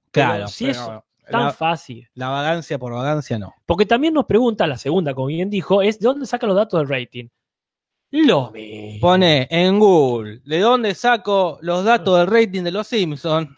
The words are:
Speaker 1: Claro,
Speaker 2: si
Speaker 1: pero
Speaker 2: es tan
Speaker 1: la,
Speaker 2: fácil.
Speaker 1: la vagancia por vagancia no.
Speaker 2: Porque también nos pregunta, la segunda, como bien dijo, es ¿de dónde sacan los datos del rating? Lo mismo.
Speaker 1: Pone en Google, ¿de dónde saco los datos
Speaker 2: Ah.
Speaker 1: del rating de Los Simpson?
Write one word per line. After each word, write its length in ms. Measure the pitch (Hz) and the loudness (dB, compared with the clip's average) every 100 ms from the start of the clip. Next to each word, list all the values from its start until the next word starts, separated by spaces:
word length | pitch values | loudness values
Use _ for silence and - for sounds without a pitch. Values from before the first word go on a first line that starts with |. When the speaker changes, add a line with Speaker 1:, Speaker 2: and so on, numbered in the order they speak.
| _ | _
Speaker 1:
Claro, 360 | 147 127 104 101 | 0 0 0 -6
Speaker 2:
si 180 | - 262 | -6 -6
Speaker 1:
pero 380 | 123 117 110 _ _ - | -6 -8 -14 _ _ -6
Speaker 2:
es 60 | |
tan 140 | 226 143 | -2 -2
Speaker 1:
la, 60 | |
Speaker 2:
fácil. 540 | - 160 165 - 117 120 | -2 -4 -4 -8 -18 -18
Speaker 1:
la 160 | 123 127 | -10 -6
vagancia 480 | 139 151 170 151 139 | -4 -2 -4 -6 -10
por 160 | 123 | -8
vagancia 460 | 120 139 151 - 113 | -6 -4 -4 -4 -8
no. 160 | 95 _ - | -8 _ -4
Speaker 2:
Porque 220 | 170 202 | 0 2
también 260 | 233 311 | 2 2
nos 120 | 311 - | 0 2
pregunta, 420 | 202 247 214 165 | 2 2 0 -2
la 100 | 123 | -2
segunda, 380 | 135 180 151 131 | -2 0 -2 -4
como 100 | 135 | -4
bien 220 | 160 196 | -4 -4
dijo, 320 | 202 - 196 | -4 0 2
es 160 | 202 214 | 2 0
¿de 60 | 220 | -2
dónde 200 | 277 262 | -2 -6
sacan 220 | 240 226 | -4 0
los 60 | 190 | 0
datos 240 | 214 175 | 0 -2
del 80 | 139 | -2
rating? 420 | 131 120 123 120 _ _ _ _ _ _ _ - | -4 -6 -14 -16 _ _ _ _ _ _ _ -6
Lo 400 | 294 302 156 120 | 2 4 4 -2
mismo. 480 | 107 107 107 104 104 | -12 -16 -14 -12 0
Speaker 1:
Pone 460 | 175 185 175 143 127 | 2 4 4 2 2
en 300 | 165 185 202 | 0 2 4
Google, 640 | 208 170 135 117 107 107 143 | 6 6 4 0 -6 -12 -6
¿de 140 | 160 | 0
dónde 340 | 220 247 214 | 2 2 0
saco 640 | 185 240 233 - 196 180 143 | -2 0 0 0 0 0 -4
los 220 | 170 175 | -4 -2
datos 320 | 202 233 175 180 | 2 2 4 2
Speaker 2:
Ah. 40 | |
Speaker 1:
del 80 | 175 | 4
rating 340 | 226 226 185 | 2 2 -2
de 100 | 175 | -4
Los 160 | 190 214 | -4 -4
Simpson? 720 | 233 170 143 165 156 151 | -2 -2 -4 -2 -2 -2